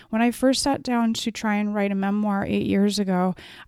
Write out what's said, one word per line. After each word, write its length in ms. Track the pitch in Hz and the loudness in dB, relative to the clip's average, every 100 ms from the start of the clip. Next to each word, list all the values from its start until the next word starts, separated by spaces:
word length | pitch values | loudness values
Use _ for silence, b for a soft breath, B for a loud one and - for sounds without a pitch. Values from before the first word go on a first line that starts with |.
| B | B
When 120 | 220 | 0
I 120 | 240 | 0
first 320 | 226 262 262 | 2 2 2
sat 180 | 285 269 | 0 -2
down 320 | - 240 226 | -2 0 0
to 160 | 226 - | 0 -4
try 240 | - 220 | -4 -2
and 220 | 208 208 208 | 0 -2 -2
write 160 | 202 | 0
a 20 | |
memoir 500 | 196 196 208 214 196 | 0 0 0 0 -2
eight 220 | 202 202 - | -2 -2 0
years 320 | 196 202 208 | 2 2 2
ago, 380 | 190 180 185 180 B B | 0 0 0 -2 B B